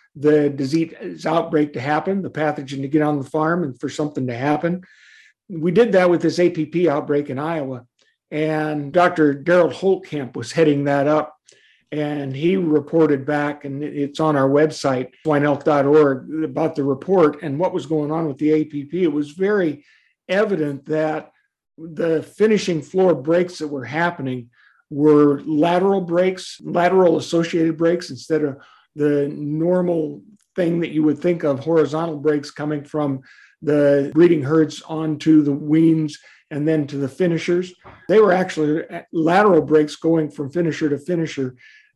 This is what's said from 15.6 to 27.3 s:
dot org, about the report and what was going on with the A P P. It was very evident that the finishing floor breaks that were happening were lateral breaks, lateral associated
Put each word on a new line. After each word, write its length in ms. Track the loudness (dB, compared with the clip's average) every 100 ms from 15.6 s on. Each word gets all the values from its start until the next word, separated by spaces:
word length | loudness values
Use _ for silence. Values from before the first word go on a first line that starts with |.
dot 200 | 0 2
org, 580 | 4 6 4 2 -6 -6
about 320 | -6 -2 -4
the 80 | -2
report 600 | -2 -2 0 2 2 2
and 160 | -6 -4
what 160 | -4
was 100 | -4
going 260 | -4 -4 -4
on 160 | -4 -6
with 120 | -2
the 120 | 0
A 140 | 0
P 200 | 0 -8
P. 180 | -8 -2
It 100 | -2
was 200 | -2 -6
very 520 | -4 -2 0 -2 -4 _ _ _ _ -4
evident 600 | -2 0 -2 -4 -6 -6
that 460 | -4 -2 -4 -10 _ _ _ _ -20
the 460 | -14 -6 -2 -2
finishing 580 | -4 0 2 2 0 -4
floor 340 | -2 2 2
breaks 440 | 2 2 0 0 -4
that 100 | -8
were 160 | -8
happening 640 | -8 -2 -2 -2 -6 -8 -10 _ _ _ -10
were 540 | 2 6 6 6 2
lateral 580 | -2 0 2 2 2 0
breaks, 580 | 0 0 0 -2 -10 -16
lateral 560 | -6 0 4 6 4 4
associated 580 | 0